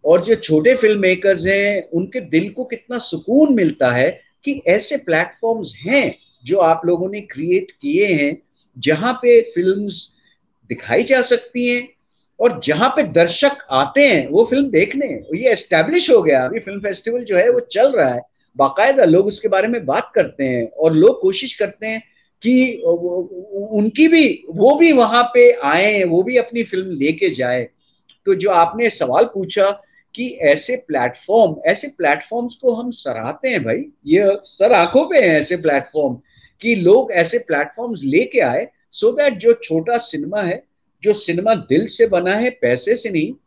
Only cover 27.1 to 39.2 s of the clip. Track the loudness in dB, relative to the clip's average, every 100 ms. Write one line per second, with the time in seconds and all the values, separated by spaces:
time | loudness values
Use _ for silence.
27.1 | 0 -2 -2 -2 -2 -6 _ _ _ _
28.1 | _ -2 0 2 2 2 0 -4 -2 -2
29.1 | 0 0 -4 -6 -2 -2 -2 _ _ _
30.1 | -12 -10 -2 0 0 -2 -8 -4 -4 -4
31.1 | -6 -2 2 2 0 -2 -2 -6 -4 -2
32.1 | -2 -4 -8 -8 -4 -2 -2 -8 -10 -8
33.1 | -8 -8 -6 -4 -4 -2 -4 -6 _ 0
34.1 | 2 2 0 -8 -2 2 4 4 2 4
35.1 | 2 4 2 0 -2 0 -2 -2 -4 -4
36.1 | -6 _ _ _ _ -2 0 4 4 4
37.1 | -2 0 -2 -2 -4 -4 -8 -10 -6 -2
38.1 | 0 0 0 0 -2 -6 _ _ -2 -2
39.1 | 0